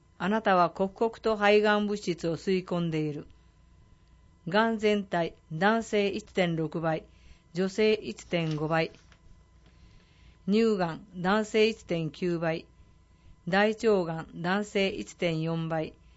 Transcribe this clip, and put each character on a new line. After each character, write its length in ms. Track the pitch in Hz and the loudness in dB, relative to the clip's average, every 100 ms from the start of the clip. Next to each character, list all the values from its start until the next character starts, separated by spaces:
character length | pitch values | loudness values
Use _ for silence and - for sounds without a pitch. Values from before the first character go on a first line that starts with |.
| _ - | _ -6
あ 100 | 185 | -2
な 140 | 220 | 0
た 140 | 220 185 | 2 4
は 120 | 170 | 4
刻 360 | - 190 - | 0 -4 -2
々 140 | 226 226 | -4 -2
と 180 | 226 208 | -2 2
肺 260 | 208 208 | 4 6
が 140 | 208 208 | 6 2
ん 100 | 208 | 0
物 160 | 208 | -4
質 260 | 185 165 165 | -4 -4 -4
を 80 | 156 | -4
吸 260 | - 185 | 0 -2
い 40 | 185 | -2
込 140 | 175 | -4
ん 100 | 170 | -2
で 80 | 156 | -2
い 140 | 151 | -4
る。 120 | 147 - - _ _ - - - - _ - _ _ 170 | -6 -14 -20 _ _ -20 -20 -20 -20 _ -20 _ _ -2
が 200 | 202 226 | 0 2
ん 100 | 226 | 2
全 260 | 214 208 | 0 0
体、 300 | 196 175 165 - - | -2 -4 -4 -6 -10
男 320 | 156 196 226 | 0 2 2
性 240 | 220 208 202 | 0 0 0
一 160 | 214 | -2
点 320 | - - 175 165 | -4 0 0 0
六 240 | 156 165 | -4 -4
倍、 240 | 165 160 - - - - _ | -4 -4 -8 -20 -20 -20 _
女 140 | 165 190 | -4 -4
性 240 | 190 214 | 0 2
一 320 | 214 - - | 2 -4 -12
点 320 | - 170 160 151 | -6 -4 -2 -2
五 100 | 151 | -2
倍。 240 | 160 165 - _ - - - _ _ - - - - _ _ - - 185 | -2 -2 -8 _ -20 -20 -20 _ _ -20 -20 -20 -20 _ _ -20 -10 0
乳 280 | 208 226 202 | 2 4 2
が 180 | 170 | -2
ん、 120 | 156 - | -4 -12
男 300 | 185 180 214 | -6 0 0
性 240 | 214 220 220 | 0 2 2
一 160 | 220 | 0
点 260 | - 170 156 | -6 -4 -4
九 300 | - 180 170 | -4 -4 -2
倍。 260 | 165 165 - - - _ _ _ - - - | -2 -4 -8 -20 -20 _ _ _ -20 -14 -2
大 260 | 190 214 | 2 2
腸 300 | 214 226 196 | 2 2 2
が 180 | 165 160 | 0 -6
ん、 200 | - 170 | -10 -6
男 220 | 170 202 | -2 -2
性 240 | 208 202 196 | -2 0 0
一 260 | - - | -2 -10
点 260 | - 175 160 | -4 -2 -2
四 280 | 160 165 160 | -2 -4 -4
倍、 260 | 160 160 - - | -4 -6 -10 -20